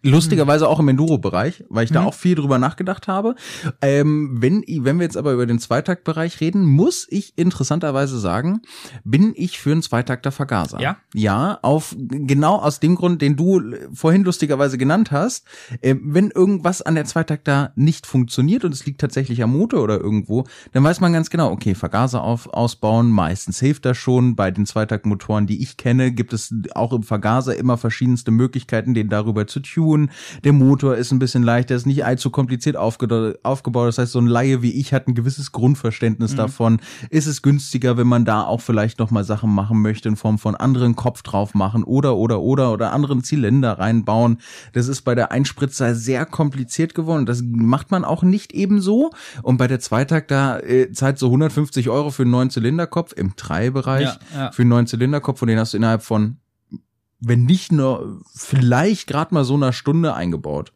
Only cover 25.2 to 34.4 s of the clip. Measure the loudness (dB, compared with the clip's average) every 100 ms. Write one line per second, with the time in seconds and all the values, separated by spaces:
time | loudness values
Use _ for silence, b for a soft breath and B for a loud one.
25.2 | -2 -2 0 -2 -6 -4 0 2 2 0
26.2 | -4 -6 -6 -8 -6 -4 -2 -2 -2 -2
27.2 | 0 0 0 -2 0 0 -2 0 0 0
28.2 | 2 2 2 -2 -4 -4 0 -2 0 -2
29.2 | 0 -2 -4 -6 -6 0 2 2 0 B
30.2 | B B 4 6 6 4 2 0 0 0
31.2 | 2 2 2 2 0 -2 0 0 0 -2
32.2 | -2 -2 -2 -2 -2 -2 -2 -2 -2 0
33.2 | -2 -4 -4 -4 -2 0 0 0 -2 2
34.2 | 2 4